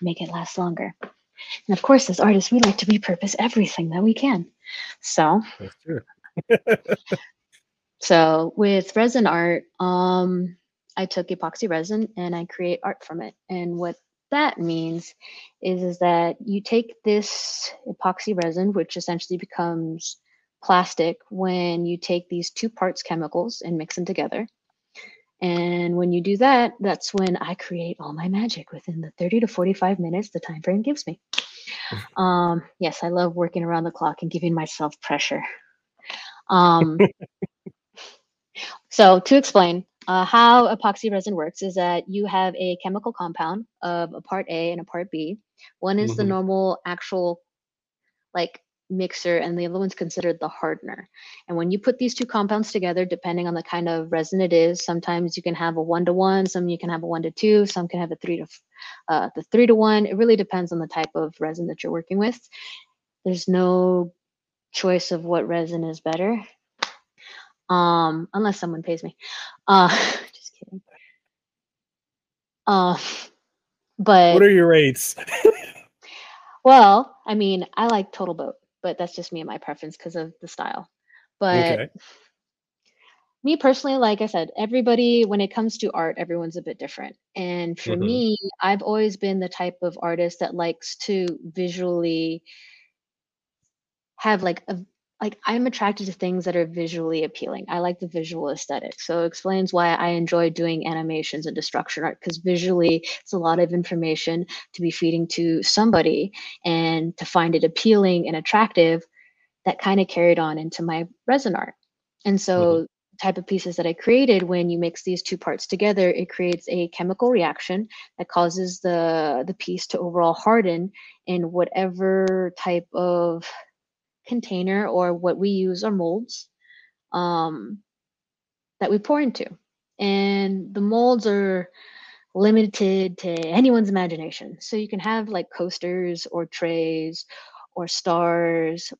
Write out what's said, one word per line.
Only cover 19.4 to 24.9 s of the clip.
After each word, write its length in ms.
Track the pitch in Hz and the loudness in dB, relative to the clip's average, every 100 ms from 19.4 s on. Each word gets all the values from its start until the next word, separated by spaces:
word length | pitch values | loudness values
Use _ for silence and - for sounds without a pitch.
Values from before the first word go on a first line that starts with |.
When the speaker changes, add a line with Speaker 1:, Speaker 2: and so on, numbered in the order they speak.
| - - 170 165 165 160 - - _ _ _ _ | -8 -6 -4 -4 -6 -8 -12 -14 _ _ _ _
Speaker 1:
plastic 540 | - 180 180 - 165 165 _ | 2 2 2 0 -2 -2 _
when 560 | 190 185 180 175 170 170 | -4 -2 0 -2 -2 -4
you 120 | 175 | -4
take 320 | - 175 175 | -2 -4 -2
these 220 | 175 170 | -8 -6
two 180 | - 226 | -6 -8
parts 340 | - 185 - | -2 -4 -4
chemicals 580 | - 165 151 175 226 - | -6 -6 -4 -4 -4 -6
and 140 | - 170 | -6 -6
mix 180 | 160 - | -6 -8
them 100 | 175 | -6
together. 420 | 190 147 - 226 _ _ _ _ | -4 -4 -6 -8 _ _ _ _